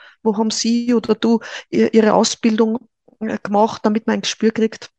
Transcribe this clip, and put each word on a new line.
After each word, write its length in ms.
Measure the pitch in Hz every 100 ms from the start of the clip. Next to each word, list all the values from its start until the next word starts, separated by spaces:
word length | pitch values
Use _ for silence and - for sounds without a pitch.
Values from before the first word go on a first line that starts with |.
| - _
wo 140 | 226 202
haben 140 | 220
Sie 420 | - 226 240 240
oder 200 | 233 -
du 260 | 214 226 233 - - -
i-, 160 | 220 220
Ihre 220 | 220 214
Ausbildung, 760 | 180 220 - 233 220 220 226 - _ _ -
äh, 180 | 220 220
gemacht, 400 | - 202 220 -
damit 220 | 214 214 -
man 80 |
ein 60 | 208
Gespür 280 | - - 220
kriegt 380 | 226 220 - -